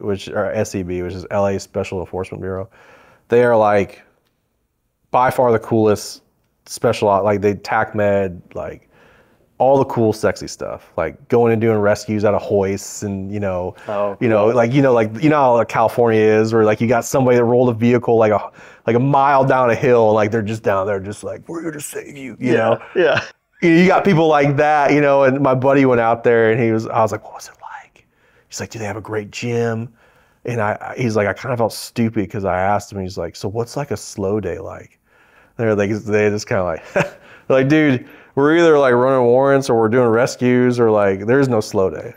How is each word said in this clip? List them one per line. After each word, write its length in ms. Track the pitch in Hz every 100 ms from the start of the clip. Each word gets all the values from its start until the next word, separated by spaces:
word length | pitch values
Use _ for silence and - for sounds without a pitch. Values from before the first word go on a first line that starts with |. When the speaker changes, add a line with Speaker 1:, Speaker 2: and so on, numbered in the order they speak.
Speaker 1:
which, 260 | 107 98 -
or 240 | 107 98
S 240 | 110 104 101
E 80 |
B, 180 | 90 90
which 100 | 90
is 120 | 92 -
L 160 | 101 101
A 100 | 98
Special 440 | - 101 98 95
Enforcement 400 | 85 90 95 101
Bureau. 260 | 92 95 95 _ - - _ _ -
They 160 | 120 123
are, 100 | 113
like, 460 | 107 104 95 - _ _ _ _ _ _ _ _ _ _ _
by 220 | 135 123
far 220 | 127 123
the 60 | 113
coolest 640 | - 113 107 101 - - _ _ _ _ -
special 420 | - 123 110 107
op-, 160 | 98
like, 160 | 104 101
they 140 | 104
tac 420 | 95 - 113 110 107
med, 460 | 104 101 95 87 - -
like, 340 | 82 - _ _ _ _ _ _ _ -
all 200 | 127 139
the 80 | 131
cool, 260 | 120 110
sexy 360 | 104 98 - 80
stuff, 440 | - 55 - - -
like 320 | 80 - -
going 240 | 120 117
and 80 | 110
doing 160 | 113 107
rescues 480 | 101 104 - 107 104
out 80 |
of 80 | 98
hoists 600 | - 101 95 98 - -
and, 280 | 104 98 95
you 80 | 104
know, 340 | 98 90 90 - -
Speaker 2:
Oh, 300 | 101 101 98
Speaker 1:
you 80 | 120
know, 200 | 107 107
Speaker 2:
cool. 80 | 120
Speaker 1:
like, 180 | 120
you 80 | 143
know, 100 | 135
like, 320 | 117 110 110
you 60 | 151
know 80 | 151
how 260 | 131 117
California 560 | 107 131 110 - 117 110
is, 340 | 107 107 110
where, 120 | 113 107
like, 160 | 107
you 60 | 117
got 180 | 117 117
somebody 320 | 143 127 123
that 80 | 117
rolled 240 | 123 123
a 40 |
vehicle, 440 | 110 120 117 120 113
like, 160 | 110
a, 180 | 101 - - - - -
like, 120 | 117
a 20 |
mile 460 | 139 139 139 139 135
down 240 | 131 123
a 60 | 110
hill, 320 | 139 120 110
and, 80 | 107
like, 140 | 104
they're 120 | 117
just 200 | 101 113
down 260 | 113 98 98
there, 120 | 98
just 240 | 98 101
like, 240 | 95 90 -
"We're 140 | 165
here 100 | 160
to 80 | 147
save 380 | - - - 143
you," 180 | 131 107
you 160 | 127
Speaker 2:
Yeah, 40 | 113
Speaker 1:
know? 220 | 113 113 - -
Speaker 2:
yeah. 260 | 156 135 - - _ -
Speaker 1:
You, 80 | 175
you 160 | 165 185
got 160 | 165
people 240 | 202 160 160
like 300 | 147 143 139
that, 360 | 147 151 139
you 80 | 147
know, 220 | 143 139
and 160 | 135 139
my 140 | 135 131
buddy 300 | 135 139 131
went 140 | 120
out 240 | 113 117
there, 280 | 123 117 110
and 100 | 110
he 100 | 113
was, 140 | 110 117
I 160 | 117
was 100 | 110
like, 120 | 107
"What 100 | -
was 140 | - -
it 80 | -
like?" 460 | - - - _ _ _ _ _ _
He's 120 | -
like, 100 | 98
"Do 80 | 113
they 80 | 104
have 120 | 104
a 40 |
great 300 | 101 107 101
gym?" 600 | - 120 117 117 113 117 _ _ _ _ _ 120
And 160 | 117
I, 160 | 104 -
I, 220 | - -
he's 140 | 123 107
like, 120 | 101
"I 60 |
kinda 240 | 95 123 117
felt 160 | 107
stupid 560 | - - - 113 113 92
'cause 160 | 107 95
I 140 | 90
asked 320 | 95 104 -
him," 80 | 101
he's 180 | 92 95
like, 180 | 82 -
"So 140 | 101
what's, 260 | 110 117 143
like, 140 | 147
a 80 | 104
slow 420 | - - 95 107
day 200 | 95 87
like?" 400 | 92 90 - _ _ _ _ _ _ -
They're 180 | 113
like, 160 | 104 101
they 400 | 107 101 107 107
just 180 | 104 -
kinda 160 | 110
like, 200 | 90 78 -
<laughs> 560 | 190 - - - - -
like, 180 | 135 135
"Dude, 400 | 156 151 123 - - - 135
we're 200 | 143 170
either, 200 | 170 147
like, 160 | 135
running 320 | 120 131 131 120
warrants 460 | 127 139 139 135
or 80 | 117
we're 100 | 110
doing 200 | 127 120
rescues 720 | 113 127 - 123 123 123 120
or, 120 | 117
like, 340 | 107 101 98 104
there's 240 | 139 135
no 100 | 110
slow 300 | - 101 95
day. 240 | - 120